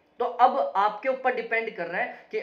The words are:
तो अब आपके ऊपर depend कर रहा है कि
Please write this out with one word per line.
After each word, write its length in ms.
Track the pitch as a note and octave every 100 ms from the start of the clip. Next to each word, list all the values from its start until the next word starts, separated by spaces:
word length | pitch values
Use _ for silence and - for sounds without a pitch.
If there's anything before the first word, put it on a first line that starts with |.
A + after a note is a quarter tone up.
| _ -
तो 40 |
अब 340 | A#3+ - B3 - - G3
आपके 320 | G#3 G#3 C4
ऊपर 260 | B3+ B3+
depend 400 | A#3 - A3+ A3+ F#3
कर 100 | F3
रहा 140 | F3+
है 260 | B3 - -
कि 100 | G#3+